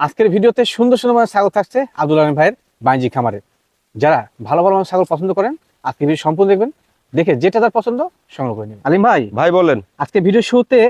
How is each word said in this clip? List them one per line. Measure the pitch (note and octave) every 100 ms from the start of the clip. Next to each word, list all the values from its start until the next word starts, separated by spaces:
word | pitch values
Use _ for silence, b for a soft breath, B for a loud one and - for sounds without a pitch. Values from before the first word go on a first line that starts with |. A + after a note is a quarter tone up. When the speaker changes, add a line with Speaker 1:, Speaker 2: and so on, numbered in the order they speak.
| D3
Speaker 1:
আজকের | - G#3+
ভিডিওতে | G3 A#3 B3 A#3+ -
সুন্দর | B3 B3
সুন্দর | B3 A#3+
মানের | A3+
ছাগল | G3+ G3+ G#3
থাকছে | F#3 B3+ C4+ -
আব্দুল | D3+ D#3
আলিম | D3+ D3
ভাইয়ের | E3+ B3+ _ _ B2
বাণিজ্যিক | C3 B2 C3+
খামারে। | A#2+ G2+ - _ _ _ _ A2
যারা | D3 C3+ G#2 - G#2+
ভালো | D#3+
ভালো | F#3+ F#3+
মানের | F3+
ছাগল | F#3 F3+
পছন্দ | D#3 F#3+ F#3+
করেন, | A3+ D#4+ _ _ C3
আজকে | - D3
ভিডিও | D#3+ D#3
সম্পূর্ণ | D#3+ G3
দেখবেন, | G3 B3 - _ _ _ C#3
দেখে | E3+ B2+
যেটা | F3+ A3+
তার | A3+ A#3
পছন্দ | A#3 A#3+ E4+ _ _ -
সংগ্রহ | B2+ G#2+
করে | G#2+
নেবেন। | G#2 C#3
আলিম | F#3 A#3
ভাই। | D#3 G#2 G#2
Speaker 2:
ভাই | E3+ F3+
বলেন। | E3 A#2 - -
Speaker 1:
আজকে | C#3+ G3+ F3+
ভিডিও | A3+ -
শুরুতে | B3 A#3+ B3